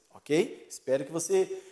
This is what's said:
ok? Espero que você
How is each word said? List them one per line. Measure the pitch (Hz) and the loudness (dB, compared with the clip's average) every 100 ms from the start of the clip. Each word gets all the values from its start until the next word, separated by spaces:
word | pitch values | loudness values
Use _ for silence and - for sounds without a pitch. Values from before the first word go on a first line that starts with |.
| _ | _
ok? | 101 - 151 233 - - | -16 0 2 2 -4 -16
Espero | - - 135 143 | -10 -2 -2 0
que | |
você | 165 - 190 185 - - | -6 0 2 2 -4 -14